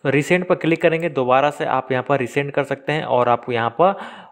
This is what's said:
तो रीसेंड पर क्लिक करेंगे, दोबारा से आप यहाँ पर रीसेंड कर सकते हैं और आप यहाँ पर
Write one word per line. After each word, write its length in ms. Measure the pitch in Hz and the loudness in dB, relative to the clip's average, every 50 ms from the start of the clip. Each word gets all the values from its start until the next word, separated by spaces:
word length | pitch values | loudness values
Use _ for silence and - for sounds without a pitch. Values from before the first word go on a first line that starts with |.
| - | -2
तो 60 | 139 | 0
रीसेंड 360 | 131 147 143 - 180 180 180 | 0 0 2 2 0 0 2
पर 100 | 180 180 | 0 -2
क्लिक 260 | 170 - 156 165 160 | 0 2 0 0 2
करेंगे, 280 | - 165 160 160 165 170 | 2 2 2 0 -2 -4
दोबारा 380 | 143 135 127 123 127 135 143 147 | -2 -2 2 2 4 4 4 2
से 140 | 143 - 160 | 0 -2 -2
आप 240 | 131 127 131 - - | -2 -2 -2 -2 -2
यहाँ 120 | 131 127 127 | -4 -2 0
पर 160 | - 143 131 | 0 0 0
रीसेंड 320 | 123 117 - 143 143 143 | 0 -2 -2 -4 -4 -2
कर 120 | - - 139 | -2 -4 -2
सकते 260 | - 139 135 - - | -2 -6 -6 -4 -4
हैं 120 | 147 160 - | -4 -4 -2
और 240 | - 127 123 123 120 | 0 0 2 4 4
आप 200 | 120 117 - - | 2 2 0 -4
यहाँ 180 | 120 113 113 120 | -4 -2 -2 -2
पर 240 | - - 165 190 196 - - - - - - - | 2 2 2 2 2 -2 -8 -16 -18 -20 -20 -10